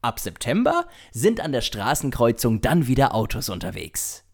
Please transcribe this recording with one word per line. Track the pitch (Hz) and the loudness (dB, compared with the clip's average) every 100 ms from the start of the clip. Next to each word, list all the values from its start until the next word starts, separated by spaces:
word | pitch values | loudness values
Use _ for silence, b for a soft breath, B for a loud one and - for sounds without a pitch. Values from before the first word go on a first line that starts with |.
Ab | 120 - | -4 -4
September | 196 - - 175 262 339 349 B B | -10 -6 -2 2 2 0 -4 B B
sind | 208 214 226 | 0 2 2
an | 160 | -2
der | 127 | -2
Straßenkreuzung | - 104 104 147 139 - 117 113 120 110 | -2 -2 0 0 -2 2 2 4 0 2
dann | - 170 127 | 2 2 4
wieder | 131 135 | 4 4
Autos | 110 104 113 - | 2 -2 -4 -6
unterwegs. | 92 - 87 - - - - _ | -6 -8 -8 -8 -8 -8 -12 _